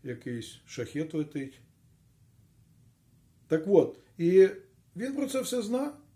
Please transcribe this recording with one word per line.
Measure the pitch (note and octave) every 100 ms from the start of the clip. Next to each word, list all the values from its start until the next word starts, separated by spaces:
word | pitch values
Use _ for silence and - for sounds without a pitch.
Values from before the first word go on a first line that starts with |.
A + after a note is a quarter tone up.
якийсь | C3+ A#2+ C3 A#2+ - -
шахет | - - A#2+ D3 D#3
летить. | D#3+ D3+ D3 C3+ - - _ _ _ _ _ - - _ _ _ _ - _ _ _ _ _ _
Так | D#3 F#3
от, | F#3+ C3 - - -
і | E3+ F#3+ F#3+ - - _ _
він | F3 B3+
про | C#4 C4+
це | C4
все | - B3
зна | G#3 B3 D4 - -